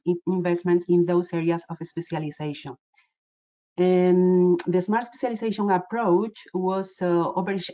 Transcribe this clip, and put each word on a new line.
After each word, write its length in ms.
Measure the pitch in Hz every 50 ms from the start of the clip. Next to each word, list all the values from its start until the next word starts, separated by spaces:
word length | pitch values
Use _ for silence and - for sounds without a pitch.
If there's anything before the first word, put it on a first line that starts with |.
| -
in-, 120 | 175 180 175 -
investments 600 | - 190 185 170 180 175 175 - 175 175 175 175 -
in 160 | 175 175 175
those 260 | 170 175 175 175 180 -
areas 300 | 165 160 165 170 175 - -
of 80 | 170 - 170
specialization. 920 | - - 165 170 - 170 156 156 151 143 - 151 151 143 - - 139 127 _ _ _ _ _ _ _ _ _ _ _ _ _ _ _ _ _ _ _ -
Um, 800 | - 180 185 185 180 180 180 180 185 180 180 185 180 180 180 175 170 -
the 160 | - 170 185
smart 240 | 175 - 214 233 240
specialization 640 | - - - - 247 233 214 226 226 202 - 202 202
approach 680 | 190 180 180 - 220 233 233 190 170 180 214 226 208 - - - -
was, 420 | 185 185 185 190 196 190 185 - -
uh, 60 | 185
oper-, 640 | 180 175 170 170 - - 180 185 202 196 190 170 -